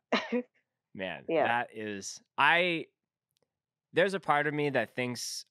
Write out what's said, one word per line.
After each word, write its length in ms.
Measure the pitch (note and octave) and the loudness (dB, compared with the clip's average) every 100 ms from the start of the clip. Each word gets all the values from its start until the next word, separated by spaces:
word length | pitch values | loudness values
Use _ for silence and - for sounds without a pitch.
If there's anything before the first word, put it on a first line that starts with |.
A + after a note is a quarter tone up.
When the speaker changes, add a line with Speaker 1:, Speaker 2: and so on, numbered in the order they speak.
| _ | _
Speaker 1:
<laughs> 300 | G#3+ - B3 - _ _ _ _ | -4 -2 -4 -6 _ _ _ _
Speaker 2:
Man, 340 | G#2 F#2 D2 - | -8 -8 -8 -2
Speaker 1:
Yeah. 200 | E3 A#2 | 0 2
Speaker 2:
that 220 | A#2+ A#2+ | 0 -4
is, 480 | A2 G#2+ G2 - - _ - | -8 -8 -8 -10 -14 _ 4
I, 480 | C#3+ E3+ F3+ E3 - _ _ _ _ _ _ _ _ _ _ | 4 6 2 -2 -8 _ _ _ _ _ _ _ _ _ _
there's 220 | - G3+ | 2 2
a 60 | F#3+ | 0
part 260 | - D3 D3 | 0 2 2
of 80 | |
me 160 | D3 D3 | 0 0
that 240 | C3 G#2+ - | 0 -2 -4
thinks 480 | B2 A#2+ - - - | -4 -6 -8 -12 -10